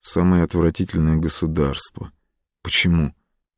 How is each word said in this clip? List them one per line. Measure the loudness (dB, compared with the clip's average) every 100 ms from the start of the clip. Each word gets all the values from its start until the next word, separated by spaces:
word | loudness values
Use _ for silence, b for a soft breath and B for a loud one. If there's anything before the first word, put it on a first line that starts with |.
Самое | -4 0 2 2
отвратительное | 2 2 0 0 -4 0 2 2
государство. | 0 -2 -2 0 -2 -2 -6 -6 -16 _ _ _ _ _
Почему? | -6 -2 2 2 0 -6 _ _ _